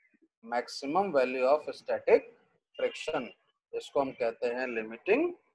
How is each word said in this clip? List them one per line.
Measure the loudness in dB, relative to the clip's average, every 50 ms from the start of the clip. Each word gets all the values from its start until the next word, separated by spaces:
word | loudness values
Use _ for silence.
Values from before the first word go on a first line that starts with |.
| _ _ _ _ _ _ _ _ -12
Maximum | -6 -4 -4 -4 -4 -8 -10 -6 -2 0 0 0 2 4
value | 2 2 2 2 2 2 4
of | 4 2 2 -2 -10
static | -10 -6 -4 -4 -2 4 6 6 6 6 2 -18 _ _ _ _ _ _ _ _ -2
friction, | -2 -2 -2 -4 -6 -4 -4 -4 -4 -6 -12 _ _ _ _ _ _ _ -10
इसको | -10 -8 -4 -2 -2
हम | -2 -2 -2
कहते | -2 -2 -2 -2 -2 -4 -4
हैं | -2 -2 -4 -4
लिमिटिंग | -4 -4 -6 -6 -8 -6 0 2 2 2 2 0 -2 -6 _ _ _